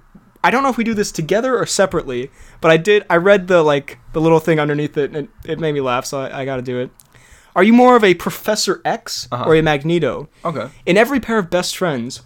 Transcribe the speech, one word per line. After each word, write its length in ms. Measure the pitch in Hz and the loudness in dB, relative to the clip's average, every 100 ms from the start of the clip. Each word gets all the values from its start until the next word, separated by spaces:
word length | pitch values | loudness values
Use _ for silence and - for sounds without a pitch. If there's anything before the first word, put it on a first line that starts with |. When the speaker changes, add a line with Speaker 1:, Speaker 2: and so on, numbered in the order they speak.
| _ - _ _ | _ -20 _ _
Speaker 1:
I 80 | 175 | -2
don't 120 | 247 | 0
know 80 | 269 | -2
if 60 | 233 | -2
we 80 | |
do 100 | 226 | -4
this 180 | 208 196 | -4 -6
together 460 | - 151 202 262 220 | -6 -4 -2 -2 -4
or 80 | 160 | -4
separately, 640 | - 190 170 139 120 139 _ - - | -2 -2 -2 -6 -8 -10 _ -20 -2
but 100 | 165 | 2
I 60 | 165 | 4
did, 260 | 208 208 - | 4 0 2
I 60 | 170 | 2
read 320 | 190 202 180 | 4 2 4
the, 140 | 175 | 2
like, 360 | 151 143 - - - | 4 0 -4 -18 -10
the 80 | 160 | -2
little 200 | 160 160 | 2 2
thing 180 | 170 156 | 2 0
underneath 360 | 147 147 147 151 | 0 -2 -4 -4
it, 180 | 139 | -4
and 140 | 156 - - | -6 -12 -14
it, 60 | - | -10
it 60 | 156 | -6
made 140 | 160 | -4
me 80 | 143 | -4
laugh, 260 | 131 123 - | -2 -4 -4
so 140 | 139 | -8
I, 200 | 135 139 | -8 -8
I 40 | |
gotta 180 | 135 131 | -8 -8
do 160 | 127 123 | -6 -6
it. 120 | 127 _ _ _ _ - _ 175 | -8 _ _ _ _ -20 _ 2
Are 60 | |
you 80 | 208 | 6
more 240 | 240 247 240 | 8 8 6
of 80 | |
a 100 | 202 | 4
Professor 680 | 170 185 - - 208 202 - | 2 -2 -6 -4 -2 -2 -4
X 420 | 151 220 - - - | -4 -6 -8 -12 -8
Speaker 2:
Uh-huh. 100 | 123 | -4
Speaker 1:
or 120 | 165 160 | 2 2
a 60 | |
Magneto? 680 | 156 147 156 175 131 90 151 _ | 2 0 -2 -2 -2 -6 -12 _
Speaker 2:
Okay. 240 | 170 135 123 - - | -8 -8 -10 -8 0
Speaker 1:
In 100 | 190 | 2
every 220 | 233 277 | 2 0
pair 200 | - 220 | -2 -4
of 120 | 170 | -2
best 260 | 180 - - | -4 -4 -4
friends, 460 | 180 131 120 - | -4 -4 -6 -12